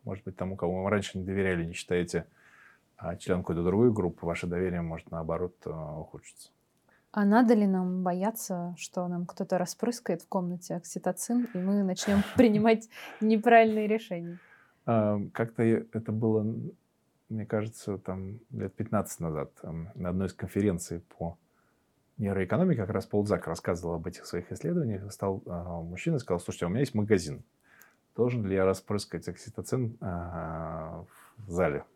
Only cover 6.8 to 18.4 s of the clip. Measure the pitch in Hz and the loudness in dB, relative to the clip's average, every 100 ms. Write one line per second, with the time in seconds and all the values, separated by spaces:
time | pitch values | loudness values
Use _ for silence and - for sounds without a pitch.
6.8 | _ _ _ - 202 220 233 226 202 190 | _ _ _ 2 6 6 8 6 6 2
7.8 | 185 185 180 180 202 220 - 180 175 170 | 0 0 0 0 -2 -4 -6 -6 -6 -8
8.8 | - - 175 175 175 - 190 180 180 - | -8 -6 -4 -4 -6 -6 -2 0 -2 -2
9.8 | 220 240 - 170 - 196 180 175 - 170 | -4 -2 -4 -4 -2 -4 -2 -6 -6 -8
10.8 | - 180 180 180 - 240 240 180 185 202 | -6 -4 -4 -4 -2 0 0 -2 0 2
11.8 | 190 190 - 202 - - 247 208 226 226 | 0 0 2 2 4 8 8 8 6 4
12.8 | - - - - 214 220 233 233 226 214 | 2 -16 -16 0 4 4 8 10 8 4
13.8 | 208 220 - 175 170 175 - - _ _ | 0 -2 -2 -8 -8 -12 -18 -20 _ _
14.8 | - 113 104 104 101 - 113 - 113 113 | 0 2 4 2 -2 -2 -2 2 4 4
15.8 | - 113 113 110 113 110 107 113 147 - | 0 -6 -4 0 2 2 0 -4 -8 -12
16.8 | _ _ _ _ _ 110 101 110 110 - | _ _ _ _ _ -8 -2 -2 -2 -8
17.8 | - 95 - 92 95 110 | -8 -6 -6 -8 -8 -12